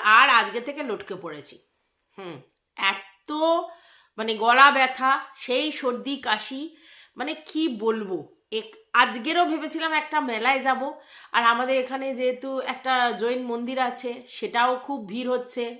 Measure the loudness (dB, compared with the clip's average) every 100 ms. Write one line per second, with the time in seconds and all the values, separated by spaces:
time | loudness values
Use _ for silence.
0 | 6 8 8 6 4 -4 -8 -8 -6 -6
1 | -8 -12 -10 -12 -16 -20 _ _ _ _
2 | _ -16 -14 -14 -18 _ _ -2 -2 -2
3 | -8 _ -8 0 2 2 -2 -12 _ _
4 | _ -8 -4 0 6 10 8 8 2 2
5 | 0 0 -4 -12 -2 -2 -2 -4 -4 -4
6 | -6 -6 -2 -4 -4 -10 -12 -14 -20 -20
7 | -18 -10 -8 -10 -8 -2 -2 0 -2 -2
8 | -2 -8 -8 _ -10 -8 -8 -16 _ 2
9 | 2 0 0 2 2 0 -4 -4 -2 -2
10 | -2 -2 -2 -2 0 2 0 -2 -4 -10
11 | -18 -20 -4 2 2 2 2 0 -2 -6
12 | -6 -2 -2 -2 -6 -6 -4 -4 0 2
13 | 2 0 -2 -2 -2 -4 -4 -2 -2 -4
14 | -8 -10 -14 -10 -2 2 2 0 -4 -8
15 | -6 -6 -2 -2 -4 -6 -6